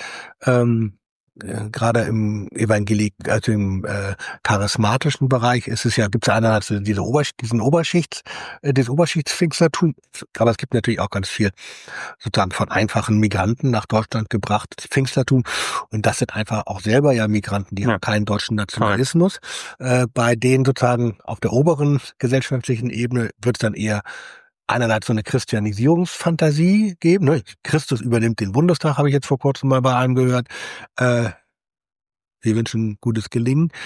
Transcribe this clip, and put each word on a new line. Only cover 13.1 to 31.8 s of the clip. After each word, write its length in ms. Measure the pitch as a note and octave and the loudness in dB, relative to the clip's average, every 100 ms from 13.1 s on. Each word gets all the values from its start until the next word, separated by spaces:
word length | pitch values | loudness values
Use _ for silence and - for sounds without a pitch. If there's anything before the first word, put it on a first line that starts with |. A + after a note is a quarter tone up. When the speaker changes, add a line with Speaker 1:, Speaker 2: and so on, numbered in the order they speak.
| G#2+ | 2
Speaker 1:
Migranten 500 | G#2+ G2 G2 A#2 C#3 | 2 2 0 0 0
nach 160 | A2+ - | 0 0
Deutschland 460 | A2 G#2+ A#2 G#2+ | 0 0 -4 -4
gebracht, 560 | A2 - G#2 - - - | -4 -2 -2 -4 -16 -4
Pfingstertum. 540 | - C3+ - B2+ C3 A#2+ - - - - | 0 0 0 2 2 2 -4 -4 -6 -6
Und 160 | A2 G#2+ | -2 0
das 100 | - | 0
sind 180 | B2 - | -2 -4
einfach 280 | G#2+ A2 - | -4 -4 -4
auch 160 | F#2+ | -6
selber 320 | G#2 A#2+ C#3+ | 0 4 4
ja 140 | B2 G#2+ | 4 2
Migranten, 480 | G#2 - G2+ G2 G2 | 0 0 -4 -4 -4
die 80 | |
Speaker 2:
Ja. 60 | A2 | 0
Speaker 1:
haben 120 | G2+ | 0
keinen 240 | - G#2+ G#2 | 0 -2 0
deutschen 320 | G#2+ - G#2+ | -2 -2 -4
Speaker 2:
Korrekt. 140 | G2 | -4
Speaker 1:
Nationalismus. 680 | - G#2+ G2+ C3 E3 F#3 - - - - - | -2 0 0 0 2 2 0 -10 -12 -12 -8
Äh, 300 | B2+ B2 B2 | 0 2 2
bei 240 | - A#2 A#2 | 0 2 2
denen 300 | B2+ C3 C3 | 4 4 2
sozusagen 540 | C3 B2 A#2+ A#2+ G#2+ | 2 2 2 0 -2
auf 160 | - - | -8 -4
der 140 | G#2 | 0
oberen 480 | A2+ D#3 D3+ D3 C#3+ - - | 2 2 2 2 0 -2 -4
gesellschaftlichen 720 | B2 C3 - C3 - A#2 A#2+ | 0 0 0 -4 -2 -2 -4
Ebene 400 | G#2 A#2+ B2 A2+ - | -4 -2 -2 -2 -2
wird's 200 | A#2+ G#2+ | -2 0
dann 160 | A2+ F#2 | -2 -2
eher 260 | G#2+ G#2 - - - - _ _ - | -2 -2 -4 -14 -18 -20 _ _ -4
einerseits 380 | B2 A#2 G#2+ - | 0 2 0 0
so 60 | |
eine 100 | A2+ | -2
Christianisierungsfantasie 1700 | G#2+ C3 - A2 G#2 G2+ C3 E3+ F3+ - F3 E3 D#3+ D3 F3 G3+ G#3+ F3 | 0 -2 -2 -2 -2 0 2 2 0 -2 -2 2 2 4 4 4 2 0
geben, 240 | E3 F#3+ | 2 4
ne? 180 | C#3+ D3+ - - | 4 2 -2 -12
Christus 380 | - D3+ - B2 | -2 -2 0 -4
übernimmt 400 | A2+ A#2 A2+ A2 | 0 0 2 0
den 100 | G2+ | -2
Bundestag, 460 | G#2+ E3+ D#3+ D#3 C#3 | 2 2 2 0 0
habe 100 | C#3+ | 2
ich 60 | |
jetzt 140 | C#3 - | 2 0
vor 120 | C#3 | 0
kurzem 300 | C#3 C3+ C#3+ | 0 0 2
mal 120 | C3 | 2
bei 140 | B2+ B2 | 2 2
einem 180 | B2+ | 2
gehört. 340 | B2+ B2+ B2 A#2+ - - - - - | 2 2 2 -2 -10 -14 -14 -12 -2
Äh, 320 | B2+ A#2+ A#2 E2+ _ _ _ _ | 2 2 0 -6 _ _ _ _